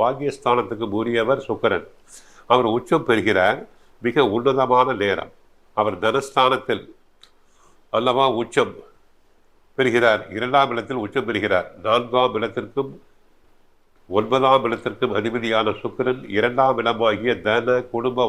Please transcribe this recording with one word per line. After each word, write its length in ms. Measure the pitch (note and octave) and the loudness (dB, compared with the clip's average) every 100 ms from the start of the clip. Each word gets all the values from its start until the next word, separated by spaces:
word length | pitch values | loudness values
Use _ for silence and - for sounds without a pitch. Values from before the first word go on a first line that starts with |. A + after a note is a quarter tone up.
பாக்கியஸ்தானத்துக்கும் 920 | A#2 C3+ C#3+ B2+ B2+ B2 A#2 G#2+ A2 G2+ | -2 -2 -6 -4 0 0 0 -6 -4 -4
உரியவர் 460 | A2+ A#2 A2+ C3+ - | -2 0 0 0 -2
சுக்கிரன். 400 | A2 A2+ F2+ - - _ - - - - | -2 0 0 -6 -20 _ -20 -20 -16 0
அவர் 160 | B2+ A2+ A#2 | 2 2 0
உச்சம் 320 | B2 E3 B2+ | 0 -2 2
பெறுகிறார். 500 | A2 F#2+ F#2 F#2+ C3+ - - _ _ | 0 2 2 2 0 -6 -20 _ _
மிக 240 | A#2+ D3 A#2+ A2 | -4 2 2 2
உன்னதமான 520 | B2+ C3 B2+ B2+ B2+ A2+ | 0 2 2 2 2 0
நேரம். 320 | G2+ F2+ - - _ _ _ - | -2 -2 -6 -16 _ _ _ -2
அவர் 200 | G#2+ F2+ G#2+ | -2 0 -2
தனஸ்தானத்தில் 800 | C3 C3+ - B2+ B2+ - G2+ - - _ _ _ _ _ _ _ _ _ | -2 -2 2 2 2 -2 -6 -6 -20 _ _ _ _ _ _ _ _ _
அல்லவா 340 | A2+ B2 B2 C3+ A2+ | -2 0 2 2 0
உச்சம் 300 | A2 C#3 A2 - - _ _ _ _ _ _ _ _ - | -2 0 -2 -4 -20 _ _ _ _ _ _ _ _ -2
பெறுகிறார், 460 | B2+ A#2 A#2 G#2+ - G2 | 0 4 4 2 -2 -8
இரண்டாம் 340 | B2 C#3 C3+ | 0 2 2
இடத்தில் 300 | A#2 G2+ B2+ | -2 -6 -6
உச்சம் 240 | G#2 C3 A2+ | -4 -4 -4
பெறுகிறார். 400 | G#2+ G#2 F#2 - - G2+ | -2 0 0 -2 -8 0
நான்காம் 500 | A#2+ A#2+ B2 B2+ A2 | 0 0 0 0 0
இடத்திற்கும் 560 | A2+ B2 G#2 - C3+ C#3 _ _ _ _ _ _ _ _ _ _ - | -6 -8 -8 -6 -8 -10 _ _ _ _ _ _ _ _ _ _ -4
ஒன்பதாம் 560 | G2 A2 C3 C3 C3 A#2 | -2 2 2 4 4 2
இடத்திற்கும் 480 | - - G#2+ B2 G#2 | -4 -6 -4 -2 -2
அதிபதியான 500 | A2 A#2 A2+ A2 G#2+ G#2 | -2 -4 -2 0 0 -2
சுக்கிரன் 380 | A#2 - B2+ B2+ A2+ G2+ | -8 -4 -4 -4 -4 0
இரண்டாம் 420 | A#2+ B2 C3 A#2 | 0 2 2 2
இடமாகிய 500 | A#2 A2 A2+ G#2 A#2+ G#2+ G#2+ | -2 0 0 0 -2 -2 0
தன, 320 | A2+ A#2 B2 B2+ | 0 0 -2 -2
குடும்ப, 340 | A#2 B2 B2 | -4 -4 -2